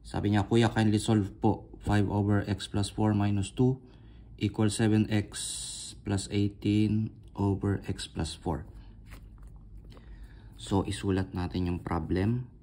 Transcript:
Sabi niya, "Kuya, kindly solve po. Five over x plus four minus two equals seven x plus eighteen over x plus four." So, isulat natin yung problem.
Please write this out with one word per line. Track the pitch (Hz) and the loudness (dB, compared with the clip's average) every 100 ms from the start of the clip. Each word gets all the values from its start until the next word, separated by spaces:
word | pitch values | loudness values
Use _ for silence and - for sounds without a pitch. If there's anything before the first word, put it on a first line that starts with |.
Sabi | - 95 98 | -8 -2 2
niya, | 104 98 | 2 4
"Kuya, | 117 113 | 4 4
kindly | 113 107 104 | 4 4 2
solve | - 110 98 - | 4 2 2 0
po. | 110 98 - - | 0 0 -4 -8
Five | - 104 98 | 0 2 2
over | 101 101 104 101 | 2 2 2 2
x | 98 - | -4 -2
plus | 107 98 | -4 -4
four | - 107 | 0 2
minus | 104 101 101 95 | 4 2 0 -2
two | - 127 131 - - - - - - | 2 2 2 -6 -20 -20 -20 -20 -4
equals | 107 - 110 107 | -4 2 0 4
seven | 113 107 107 | 4 4 4
x | 107 101 - - - - - - - | 0 -2 -8 -8 -8 -10 -12 -14 -12
plus | - 98 - | -4 -4 0
eighteen | 101 101 - 104 104 107 107 110 - - - | 0 0 0 2 4 4 2 0 -6 -18 -2
over | 101 95 101 98 | 0 2 0 -2
x | - - - | -4 -8 -8
plus | - 85 | -6 -6
four." | - - 78 - - - - - - - - - - - - - - - - - - - - | -6 -6 -6 -6 -16 -20 -20 -18 -18 -18 -18 -18 -20 -20 -20 -20 -20 -18 -18 -18 -20 -20 -16
So, | - 98 92 | 0 0 0
isulat | 101 98 95 92 - | -4 0 0 -2 -4
natin | 87 90 90 | -4 -2 -2
yung | 90 | -2
problem. | - 85 78 87 101 123 127 - | -4 -4 -2 0 0 -2 -6 -16